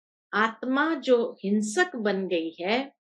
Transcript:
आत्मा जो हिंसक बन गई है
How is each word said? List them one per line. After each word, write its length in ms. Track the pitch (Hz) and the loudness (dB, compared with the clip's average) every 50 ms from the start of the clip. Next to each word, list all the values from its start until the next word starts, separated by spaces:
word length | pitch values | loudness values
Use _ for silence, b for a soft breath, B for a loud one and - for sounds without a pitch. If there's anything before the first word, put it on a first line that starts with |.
| _ _ _ _ _ _ 190 | _ _ _ _ _ _ 0
आत्मा 640 | 202 220 220 214 - - 254 262 277 302 320 320 | 0 0 0 -2 -4 -4 -2 0 0 2 0 -2
जो 420 | 269 - 262 247 233 226 - - - - | -2 2 2 2 4 2 0 -6 -6 -2
हिंसक 520 | 196 208 214 214 214 - 359 359 359 - | 0 0 0 0 0 0 0 0 0 -2
बन 320 | 240 202 208 190 190 190 | -2 -2 -2 0 -2 -2
गई 280 | 185 185 165 165 165 160 - | -2 -2 -2 -2 -4 -6 -6
है 360 | 170 196 226 262 277 285 - _ _ _ | -2 -2 -2 -2 -2 -6 -12 _ _ _